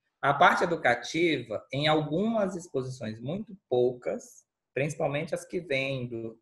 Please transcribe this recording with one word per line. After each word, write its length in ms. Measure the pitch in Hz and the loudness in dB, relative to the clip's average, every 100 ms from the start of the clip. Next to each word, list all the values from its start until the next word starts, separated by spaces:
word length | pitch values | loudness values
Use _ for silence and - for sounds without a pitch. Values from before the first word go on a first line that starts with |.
| _ _ | _ _
A 100 | 135 | 2
parte 320 | 143 180 - | 6 6 6
educativa, 1000 | 185 165 131 120 - 160 170 135 123 101 - | 2 2 2 2 0 0 2 0 -2 -8 -6
em 160 | 131 151 | -2 2
algumas 680 | 156 143 160 220 226 196 180 | 2 2 0 0 0 0 -4
exposições, 640 | - 135 127 127 110 110 | -6 -6 -6 -6 -10 -8
muito 360 | 123 190 220 190 - | -8 -8 -8 -14 -2
poucas, 760 | 123 123 123 - 233 - - _ _ _ - | 2 2 0 -6 -6 -8 -20 _ _ _ -4
principalmente 580 | 143 - 156 143 165 | -4 -2 -2 -2 -4
as 80 | 170 | -8
que 160 | - 180 | -6 -8
vêm 480 | 165 135 135 135 123 | -4 -2 -2 -4 -6
do 320 | 117 113 - | -6 -8 -10